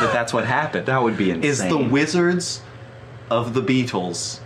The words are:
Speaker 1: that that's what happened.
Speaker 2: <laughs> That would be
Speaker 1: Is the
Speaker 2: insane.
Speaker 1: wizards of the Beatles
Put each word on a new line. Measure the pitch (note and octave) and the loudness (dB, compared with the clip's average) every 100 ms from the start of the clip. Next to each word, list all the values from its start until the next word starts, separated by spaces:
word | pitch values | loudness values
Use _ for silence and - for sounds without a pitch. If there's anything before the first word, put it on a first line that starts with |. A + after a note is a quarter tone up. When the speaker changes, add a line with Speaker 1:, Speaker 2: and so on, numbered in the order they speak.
Speaker 1:
that | A#2 | 4
that's | A#2+ A#2 | 2 0
what | B2 A2 | 0 0
happened. | C3 D3+ F#2 F2 | 0 0 -2 0
Speaker 2:
<laughs> | |
That | C3 | 2
would | A#2 G2+ | 2 2
be | F#2+ | 0
Speaker 1:
Is | E2 D3 C#3 | 2 0 0
the | F3+ | 2
Speaker 2:
insane. | D#3 A#2 | 2 2
Speaker 1:
wizards | C#3 D#3 F3+ F3 F3+ - - - - - - - - - | 2 2 2 2 2 -2 -8 -12 -18 -18 -18 -18 -12 -2
of | A#2 A#2 | 0 0
the | B2 | 0
Beatles | B2 C3 A#2+ G2 F2+ E2+ - - | 2 2 2 -2 -2 -4 -8 -10